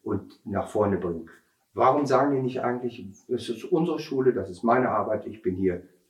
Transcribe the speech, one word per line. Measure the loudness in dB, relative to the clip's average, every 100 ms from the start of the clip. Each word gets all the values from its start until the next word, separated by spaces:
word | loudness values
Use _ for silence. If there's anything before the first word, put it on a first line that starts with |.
und | -4 -6 -6 -16 -6
nach | -4 -2
vorne | 0 2 2
bringen. | -2 -6 -10 -20 _ _ _
Warum | 2 4 4 2
sagen | 2 4 2
die |
nicht | 0 -2
eigentlich, | -2 -2 -6 -8 -16 -18 -6
es | -6 -4
ist | -8 -2
unsere | 0 0 -2
Schule, | -4 2 2
das | 2 -6
ist | -2
meine | 2 4 4
Arbeit, | 0 0 -4 -4
ich | -4
bin | -4 0
hier | 0 0 -10 _